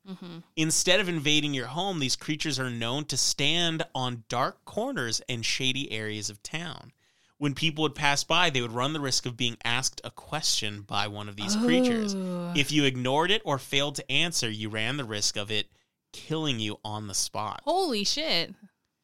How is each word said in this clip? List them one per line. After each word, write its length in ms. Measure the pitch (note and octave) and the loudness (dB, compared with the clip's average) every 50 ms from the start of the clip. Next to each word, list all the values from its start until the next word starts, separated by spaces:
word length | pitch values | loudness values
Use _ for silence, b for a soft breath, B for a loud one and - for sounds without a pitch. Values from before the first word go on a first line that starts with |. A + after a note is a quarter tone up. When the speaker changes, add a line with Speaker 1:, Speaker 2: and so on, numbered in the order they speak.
| _ G3 | _ -14
Speaker 1:
Mm-hmm. 320 | F#3 F3 F#3 F3 E3+ E3 F3 _ _ - | -14 -12 -12 -14 -14 -14 -16 _ _ 0
Speaker 2:
Instead 420 | D#3 D#3+ D#3 - - F3+ F3+ G3+ | 2 4 4 4 4 6 4 4
of 100 | G#3 F3 | 4 2
invading 440 | F3 D#3+ C3+ D3+ D3+ D3+ D3 D3 C#3+ | 0 0 2 4 4 4 4 2 0
your 120 | C3 A#2+ A2+ | -2 -2 -4
home, 300 | C3+ E3 F#3 G3+ F#3+ D#3+ | -4 -2 -2 -2 0 0
these 180 | C3+ B2+ - - | 0 0 0 0
creatures 420 | - - D3+ D3 - D#3+ C#3 C3 | -2 -4 -4 -2 -2 -2 -2 -2
are 100 | C3 B2+ | -2 -2
known 360 | A#2+ A#2 A#2 A#2 B2 D3 D3 | -2 -2 -2 -2 0 -2 -2
to 120 | C#3+ C#3+ C3 | -2 0 0
stand 680 | - - - - C#3+ C#3+ D#3+ F3 F3 E3 D#3+ D#3 - - - | 2 2 2 2 2 4 4 4 2 2 0 0 -2 -4 -2
on 280 | C3+ B2+ B2+ B2 A#2 A2 - | -2 -2 -2 -2 -4 -6 -4
dark 360 | - A#2+ C3+ F3+ - - _ | 0 0 0 0 -2 -6 _
corners 540 | - - G#3 A3 C4+ C#4 F#3 B2+ A2+ A2 - - - | -10 -6 -4 -4 -2 -2 -2 -2 0 -2 -2 -2 -4
and 140 | B2+ A#2 A2 | -4 -2 -2
shady 460 | - - - C3 C3 B2+ C3+ C#3 - | 0 0 2 2 2 2 2 0 -2
areas 380 | G#2+ A2 A2 G#2+ G#2+ G#2+ G#2 G#2+ | -4 -4 -4 -4 -4 -4 -4 -6
of 140 | G#2 - - | -8 -10 -10
town. 480 | - - D#3 F3 E3+ - - - - - _ _ _ _ _ _ _ _ - | -8 -6 -6 -6 -8 -10 -12 -14 -18 -20 _ _ _ _ _ _ _ _ -4
When 160 | C#3+ D3 C3+ | -2 -2 0
people 260 | - D#3 E3 D3 D#3 D#3 | 2 0 0 2 2 2
would 120 | D3 C3+ | 0 2
pass 280 | - D3+ C#3+ C#3+ C#3+ - | 2 2 4 4 4 2
by, 240 | - D#3+ E3+ F3+ E3+ | 2 4 4 4 4
they 100 | C3+ C3 | 4 2
would 120 | A#2+ A#2 A2 | 0 0 0
run 180 | A#2+ B2 C#3+ D#3 | 0 0 0 0
the 60 | D#3 | 0
risk 260 | C#3+ C3 B2 - - | -2 0 0 0 0
of 120 | B2+ A#2+ A2+ | -2 -2 -2
being 200 | C3 A#2+ A#2 - - | -2 -2 -2 -2 -2
asked 380 | A#2 A#2+ B2 C3+ - - - - | 0 0 0 0 -2 -4 -6 -10
a 80 | - | -12
question 680 | - - - - - D3+ - - - - - G#2+ G#2 G2+ | -12 -14 -10 -8 -6 -2 0 2 2 2 0 -2 -4 -6
by 260 | G2+ - A2+ G2+ G#2 G#2+ | -8 -4 -2 -2 -2 -2
one 200 | G#2 G#2 G#2 G#2 | -4 -6 -8 -10
of 80 | G2+ G2+ | -8 -6
these 180 | G3+ G3 G3+ | -2 0 0
creatures. 580 | G#3+ A#3 B3 B3 B3+ B3+ B3 A#3+ A3+ G#3+ G3+ G3 | 2 4 4 4 6 4 4 2 0 0 -2 -2
Speaker 1:
Ooh. 380 | F#3+ F#3 F3+ F3+ F3 F3 F3 F3 | -4 -4 -4 -4 -4 -4 -2 0
Speaker 2:
If 160 | D3+ C#3 - | 2 2 2
you 120 | C#3+ D3+ C#3+ | 4 4 4
ignored 480 | C3+ C3 B2 B2 B2+ C3+ D3+ E3 F3+ | 4 2 2 0 0 2 2 4 4
it 100 | G3+ A3+ - | 2 2 2
or 120 | E3+ C#3+ C3 | 0 -2 -2
failed 380 | - - - C#3 C#3+ D3 C3 | -2 -2 0 0 0 0 -2
to 160 | D3+ C#3+ - | -4 -4 -2
answer, 380 | C3 C#3+ E3 F3 E3+ - B2+ A2+ | 0 2 2 2 0 0 -2 -2
you 160 | G#2+ G#2+ G#2+ G#2+ | -2 -4 -4 -4
ran 280 | G#2+ A2 A2 A#2 C3+ D3 | -2 -2 -2 -2 -2 -2
the 80 | C3 | -4
risk 320 | G#2+ G#2+ G#2 G#2 - - A2 | -4 -4 -2 -2 -2 -2 -2
of 120 | G2+ G#2 | -4 -2
it 200 | A2 G#2 G2+ - _ _ _ _ _ _ _ _ | -2 -2 -2 -4 _ _ _ _ _ _ _ _
killing 480 | - - - - D#3 D#3+ D#3 D3 C3 A2+ | -18 -14 -8 -4 -4 -2 0 0 0 0
you 180 | A2 G#2+ G#2 - - | -2 -4 -4 -4 -6
on 240 | G#2+ G#2+ G#2+ G#2+ G2+ | -6 -6 -6 -6 -4
the 60 | F#2 | -2
spot. 460 | - - - - G#2+ G#2+ G#2 F#2+ - - | -2 -2 -2 -2 -4 -6 -4 -6 -4 -2
Speaker 1:
Holy 400 | D4 E4 F#4 G4 E4 B3 G#3 G3+ | 0 2 2 2 2 0 0 0
shit. 500 | - - C#4 D#4 D#4 G#3 E3+ E3 - F#3+ - - - _ _ _ _ _ _ | 0 0 0 0 0 0 0 0 -2 -6 -14 -20 -20 _ _ _ _ _ _